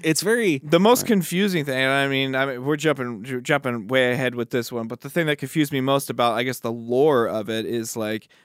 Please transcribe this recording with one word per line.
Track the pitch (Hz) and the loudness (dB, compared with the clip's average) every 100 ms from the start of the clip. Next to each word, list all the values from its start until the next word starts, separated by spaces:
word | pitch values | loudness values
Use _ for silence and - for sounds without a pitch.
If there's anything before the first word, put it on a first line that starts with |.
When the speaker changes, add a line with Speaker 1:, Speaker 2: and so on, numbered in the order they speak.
Speaker 1:
it's | 156 151 | -2 0
very | 175 240 208 139 | 0 2 2 0
Speaker 2:
The | 151 170 | 2 4
most | 208 240 | 6 4
Speaker 1:
Right. | - | 4
Speaker 2:
confusing | 202 160 175 208 180 139 | 0 2 0 0 0 -2
thing, | 131 135 | 0 2
I | 139 139 | 2 2
mean, | 135 135 131 | 0 0 0
I | 139 | -2
mean, | 123 | -2
we're | 135 151 | -2 0
jumping, | 156 135 123 110 | 0 0 -4 -8
ju-, | 123 127 | -8 -6
jumping | 127 143 135 120 101 | 0 0 0 -6 0
way | 131 123 | 2 2
ahead | 127 127 120 | 2 0 -2
with | 117 | -2
this | 127 113 | -2 -4
one, | 120 113 | -6 -8
but | 123 | -10
the | 143 | -6
thing | 180 156 | -2 0
that | 143 | -2
confused | 135 160 143 | -2 0 0
me | 139 | 0
most | 131 139 139 | 0 0 0
about, | 123 120 113 | 0 0 2
I | |
guess, | 127 120 | -2 -4
the | 120 | -6
lore | 120 117 123 156 131 113 | -6 -2 2 4 4 2
of | 110 101 | -2 -4
it | 110 95 | -4 -4
is, | 117 113 117 | -4 -6 -6
like, | 107 110 - _ | -4 -6 -8 _